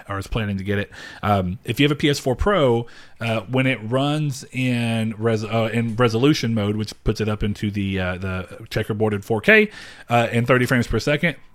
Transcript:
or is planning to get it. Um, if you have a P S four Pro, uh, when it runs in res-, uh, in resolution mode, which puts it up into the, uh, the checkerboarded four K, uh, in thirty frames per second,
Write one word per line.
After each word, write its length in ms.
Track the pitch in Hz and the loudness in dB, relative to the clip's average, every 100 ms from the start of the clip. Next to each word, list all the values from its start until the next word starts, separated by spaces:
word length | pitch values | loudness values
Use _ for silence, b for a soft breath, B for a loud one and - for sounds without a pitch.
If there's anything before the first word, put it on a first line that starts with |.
| - | -8
or 80 | 98 | -8
is 80 | 95 | -4
planning 320 | 117 104 98 | -4 -2 -2
to 60 | |
get 160 | 95 101 | -2 -2
it. 120 | - B B B | -4 B B B
Um, 380 | 101 101 90 92 - | 0 2 0 -4 -4
if 140 | 117 | 2
you 40 | |
have 80 | 143 | 2
a 40 | 147 | 2
P 140 | 151 | 0
S 80 | 143 | 0
four 180 | 135 123 | -2 0
Pro, 520 | 208 196 135 117 120 B B - | 2 4 4 2 -2 B B -8
uh, 200 | 113 110 | -4 -4
when 260 | - 127 131 | -2 0 0
it 120 | 123 | -2
runs 600 | 107 131 143 151 147 127 - | -2 0 0 0 -2 -4 -8
in 640 | 127 127 120 117 113 110 104 | -4 0 0 0 0 -2 -2
res-, 240 | 113 110 | 0 0
uh, 260 | 107 113 110 | 0 0 0
in 240 | 113 117 110 | 0 -2 2
resolution 600 | 120 110 139 143 120 113 | 2 4 4 2 0 0
mode, 220 | 104 107 | 0 -2
which 160 | 104 - | -4 -4
puts 180 | - 107 | -4 -2
it 80 | 107 | -2
up 140 | 101 | -2
into 260 | 107 104 107 | -2 -2 -2
the, 300 | 101 98 95 | -2 -2 -2
uh, 180 | 92 92 | -2 -4
the 480 | 95 92 92 - 113 | -6 -6 -8 -14 -8
checkerboarded 520 | - 107 104 110 101 | -6 -4 0 0 0
four 180 | - 113 | -2 0
K, 280 | 143 214 208 B B B - | 4 4 4 B B B 0
uh, 200 | 120 117 | 2 2
in 160 | 117 120 | 2 4
thirty 180 | 127 123 | 4 4
frames 220 | 127 117 | 2 2
per 100 | 110 | 0
second, 380 | - 147 170 - - | 0 0 0 -4 -12